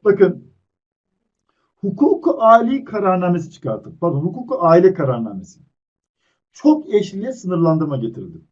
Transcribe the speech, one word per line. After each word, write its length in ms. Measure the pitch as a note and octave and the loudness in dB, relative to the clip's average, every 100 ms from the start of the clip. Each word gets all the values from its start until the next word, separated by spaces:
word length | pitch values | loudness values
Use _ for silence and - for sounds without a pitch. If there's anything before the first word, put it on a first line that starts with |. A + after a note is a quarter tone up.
Bakın, 400 | G#3+ G3 F#3 F3 - _ _ _ _ _ _ _ _ _ _ _ _ _ | 0 2 2 0 -16 _ _ _ _ _ _ _ _ _ _ _ _ _
hukuku 560 | G3 F3 C#4+ F#4 E4+ - | -8 0 0 2 0 2
aile 460 | A3 A3+ A#3 C4+ | 6 6 4 -4
kararnamesi 640 | - G#3+ G3 F#3 F3+ F3 D#3+ | -6 -4 0 0 0 -2 -4
çıkarttık. 500 | - C3 G#2+ - - | -12 -10 -10 -12 -6
Pardon, 200 | E3+ C#3+ | -4 -2
hukuku 360 | E3 B3 A#3 C4 | -6 -8 -8 -2
aile 340 | E3 E3+ F#3 | 4 6 4
kararnamesi. 680 | F#3 C#3 A#2 A2+ G2 F#2+ _ _ _ _ _ _ _ _ _ _ | 2 -4 -4 -6 -10 -16 _ _ _ _ _ _ _ _ _ _
Çok 420 | _ D4+ D4+ - | _ 2 2 2
eşliliğe 380 | G#3 F3+ F#3+ A#3+ | -2 -2 -8 -10
sınırlandırma 640 | B3+ F3+ F3 E3 D#3+ D3+ C#3 | -8 -6 0 2 0 -2 -6
getirildi. 420 | A2+ G#2+ F#2 E2 _ | -8 -10 -16 -18 _